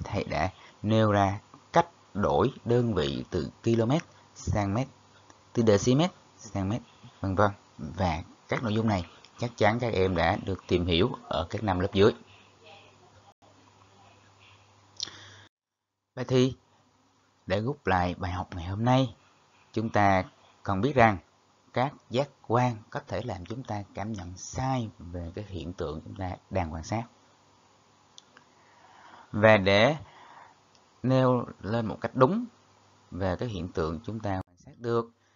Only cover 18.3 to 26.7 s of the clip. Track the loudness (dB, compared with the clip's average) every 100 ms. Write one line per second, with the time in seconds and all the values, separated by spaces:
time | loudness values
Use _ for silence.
18.3 | -8 -8 -10 -8 -4 2 2 0 -6 _
19.3 | _ _ _ _ -6 -2 2 4 2 0
20.3 | _ _ _ -6 -2 0 4 4 2 -8
21.3 | _ _ _ _ -4 -4 -6 _ -4 -4
22.3 | _ -2 0 2 -2 -10 -14 -8 -8 -6
23.3 | -10 -8 -12 -8 -10 -10 -10 -8 -8 -10
24.3 | -12 -12 -6 -2 -2 -4 -10 -12 -10 -8
25.3 | -10 -10 -10 -10 -8 -8 -8 -12 -10 -10
26.3 | -10 _ -4 -4